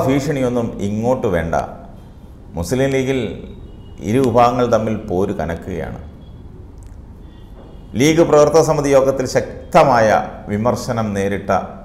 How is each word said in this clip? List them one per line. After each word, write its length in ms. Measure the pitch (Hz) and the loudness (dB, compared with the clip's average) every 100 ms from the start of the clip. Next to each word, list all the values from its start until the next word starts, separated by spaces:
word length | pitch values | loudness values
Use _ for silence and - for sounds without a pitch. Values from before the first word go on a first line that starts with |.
| 127 | 6
ഭീഷണിയൊന്നും 600 | 139 156 139 123 123 110 - 101 | 2 0 -2 0 0 -2 -4 -4
ഇങ്ങോട്ട് 420 | 107 117 123 110 | -2 0 0 0
വേണ്ട. 200 | 85 82 73 62 - - - - - - - - 80 | 0 0 -2 -4 -10 -18 -18 -20 -20 -20 -20 -12 -8
മുസ്ലിം 340 | 87 127 139 | -2 0 0
ലീഗിൽ 260 | 135 127 135 104 67 - - - - - - 78 | 0 0 -2 -4 -8 -14 -16 -18 -18 -18 -10 -2
ഇരു 120 | 123 131 | 2 4
വിഭാഗങ്ങൾ 400 | 113 120 127 120 | 6 4 4 2
തമ്മിൽ 200 | 113 110 107 - | 2 2 -2 -2
പോര് 220 | 90 98 95 | -2 0 -2
കനക്കുകയാണ്. 600 | 80 87 - 85 64 55 - - - - - - - - - - - - - - - - - - - - | -4 -6 -6 -8 -8 -10 -14 -18 -18 -18 -18 -18 -18 -18 -18 -18 -18 -18 -20 -20 -20 -18 -18 -18 -8 0
ലീഗ് 240 | 147 160 160 | 4 4 6
പ്രവർത്തക 340 | 151 147 160 151 | 6 6 6 4
സമിതി 220 | 147 139 139 | 2 4 4
യോഗത്തിൽ 300 | 131 135 127 | 4 2 -2
ശക്തമായ 760 | 131 - - - 180 147 120 110 92 - - - | -2 -2 -6 0 4 4 4 4 2 0 -8 -6
വിമർശനം 540 | 104 117 113 - 117 110 98 | -2 0 -2 -2 -4 -2 -2
നേരിട്ട 340 | 98 98 - 95 - - | -2 -4 0 -2 -2 -10